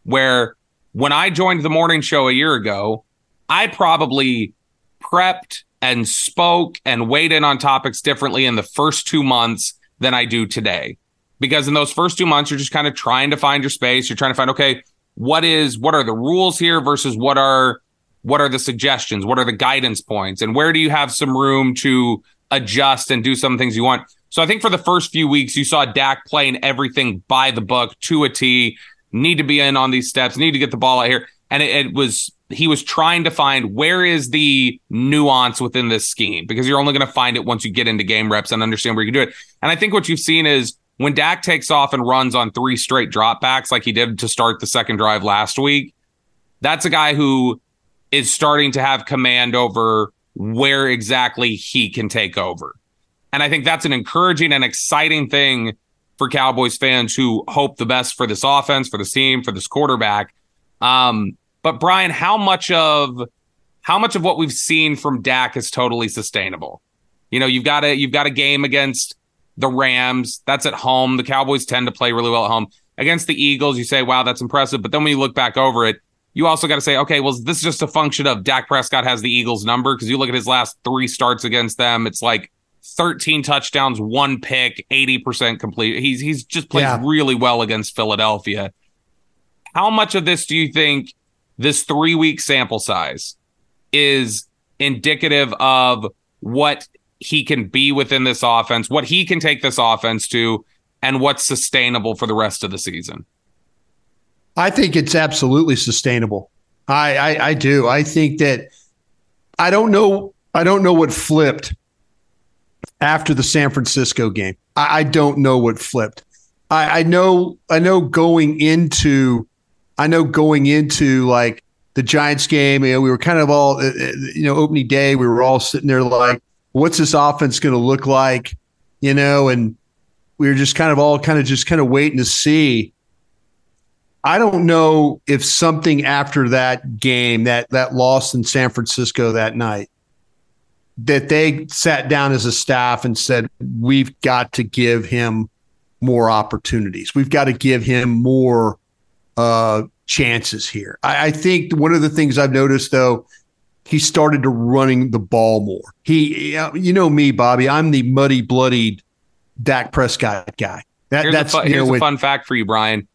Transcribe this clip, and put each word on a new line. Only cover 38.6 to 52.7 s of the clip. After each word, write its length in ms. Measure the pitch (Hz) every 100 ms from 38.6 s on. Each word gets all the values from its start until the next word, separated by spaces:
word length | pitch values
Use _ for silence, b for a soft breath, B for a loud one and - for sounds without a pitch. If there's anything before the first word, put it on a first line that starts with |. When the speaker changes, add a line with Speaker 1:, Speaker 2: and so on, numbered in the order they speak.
Speaker 1:
understand 340 | 110 110 120 110
where 80 |
you 80 | 107
can 100 | 131
do 60 | 123
it. 60 | B B B
And 80 | 151
I 60 | 165
think 160 | 214
what 160 | 196 170
you've 100 | 165
seen 280 | - 160 156
is 300 | 143 113 - _ -
when 180 | 139
Dak 280 | 143 151 180
takes 280 | - 160 -
off 220 | 151 139
and 140 | 135 120
runs 280 | 127 127
on 160 | 123 113
three 260 | 120 127 123
straight 340 | - 131 107
dropbacks 600 | 104 110 117 127 131 -
like 140 | 123
he 80 | 120
did 260 | 110 120 107
to 80 | 110
start 320 | - 117 113
the 60 | 104
second 300 | 123 113 107
drive 260 | 107 107
last 360 | 101 101 104 -
week, 360 | 143 143 131 _ _ _ _ _ _ _
that's 240 | 139 165
a 60 | 175
guy 240 | 160 151
who 460 | 147 143 135 127 - _ _ _ _ -
is 220 | 143 117
starting 400 | - 151 147 143
to 80 | 139
have 240 | 135 135
command 500 | - 135 127 123 123
over 580 | 123 120 107 113 110 104 _ _
where 540 | - 101 113 139 139 135
exactly 680 | 123 107 127 123 - 120
he 340 | 104 - 131 107
can 200 | 123 107
take 280 | 117 101 92
over. 380 | 92 85 76